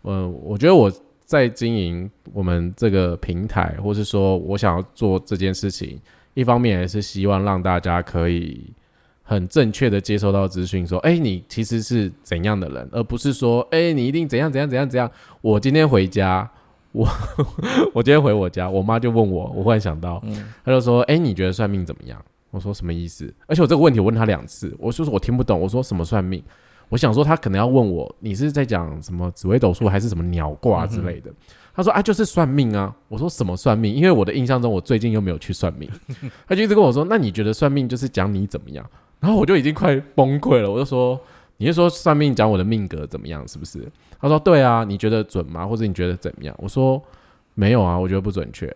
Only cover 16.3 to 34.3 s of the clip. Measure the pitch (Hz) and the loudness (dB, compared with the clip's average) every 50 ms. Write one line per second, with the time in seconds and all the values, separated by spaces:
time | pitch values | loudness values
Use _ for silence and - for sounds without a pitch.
16.3 | 92 92 107 117 _ - _ _ _ _ _ _ - 110 113 - - - - - | 0 -2 -2 -6 _ -20 _ _ _ _ _ _ -4 0 0 0 0 -2 -6 -6
17.3 | - - 143 - - - 165 247 262 262 320 415 - 117 117 127 143 156 143 127 | -2 -4 -4 -4 -4 -6 -6 0 2 2 2 2 2 2 4 6 6 6 6 4
18.3 | 104 104 95 90 - 92 90 92 95 98 92 107 113 117 120 120 113 113 110 98 | 2 2 0 -2 -2 -4 -4 -2 -2 0 0 2 0 0 0 2 2 2 2 2
19.3 | 92 80 - - 65 92 92 113 113 107 95 95 78 80 82 87 85 90 107 107 | 0 -4 -4 -6 -6 -2 2 2 2 2 0 -2 -6 -6 -6 -8 -8 -8 -10 -10
20.3 | 107 107 104 110 110 - _ 127 131 127 117 123 120 120 123 - 151 165 170 135 | -12 -12 -12 -14 -18 -8 _ 2 2 2 4 4 2 2 4 2 2 2 2 0
21.3 | 95 85 95 92 92 104 113 98 101 95 90 - - - - 62 58 - - _ | 0 0 -2 -2 0 -2 -2 -2 -2 -4 -4 -6 -10 -14 -14 -16 -16 -18 -20 _
22.3 | _ _ _ _ - 98 87 101 101 - 85 82 82 85 85 85 - - 76 - | _ _ _ _ -12 -8 -8 -8 -8 -6 -6 -6 -6 -6 -6 -8 -10 -14 -16 -16
23.3 | - _ _ - 160 160 175 - 170 143 165 156 127 107 95 107 117 113 113 104 | -16 _ _ -2 2 2 4 4 6 6 6 6 6 4 2 2 2 2 2 0
24.3 | 95 76 58 - - - - 76 60 - - 113 - - 165 147 110 98 - - | 0 -2 -4 -12 -14 -12 -12 -12 -12 -6 -6 -6 -4 -4 -4 -2 -2 -2 0 0
25.3 | 120 123 120 - 104 82 90 98 104 127 127 - 107 87 82 80 113 104 92 92 | 0 0 2 0 0 0 0 -2 -2 -4 -2 -2 -4 -4 -2 0 0 -2 0 -2
26.3 | 92 85 - - _ _ _ _ _ _ _ _ 117 120 - 127 107 131 147 147 | -6 -8 -10 -16 _ _ _ _ _ _ _ _ -2 0 2 2 2 2 2 2
27.3 | 165 156 - - 95 98 110 123 131 131 117 101 87 80 64 - - _ 92 110 | 2 0 0 -2 0 0 2 4 4 4 2 2 -2 -4 -6 -8 -12 _ -8 -8
28.3 | 98 101 139 151 143 147 135 123 117 87 85 78 73 76 78 - 87 87 87 90 | -4 -2 -4 -2 0 -2 -2 0 -2 -4 -4 -6 -10 -12 -10 -10 -6 -6 -6 -6
29.3 | 90 - - 92 104 131 123 95 85 - 117 101 95 98 107 117 - 85 85 87 | -6 -4 0 0 2 4 4 2 2 2 0 2 2 2 -2 -2 -4 -2 -2 -2
30.3 | 87 85 78 76 73 - - 120 101 85 82 - - 87 82 87 85 69 - - | -2 -2 -4 -4 -8 -2 0 2 2 2 0 -2 -4 -4 -6 -6 -8 -10 -14 -18
31.3 | - _ _ _ - _ - _ _ - 180 208 - 196 202 - 202 - 220 - | -20 _ _ _ -20 _ -20 _ _ 0 0 2 2 2 2 0 0 0 0 0
32.3 | - 180 165 131 135 143 135 113 107 101 98 101 113 _ _ _ 107 104 113 107 | 2 2 2 4 4 2 2 2 0 0 -2 -4 -6 _ _ _ -8 -6 -6 -6
33.3 | - - 117 90 90 90 - 127 110 110 113 101 110 135 165 190 170 113 95 87 | -4 -4 -4 -4 -4 0 2 2 2 2 0 0 2 2 4 4 4 4 2 0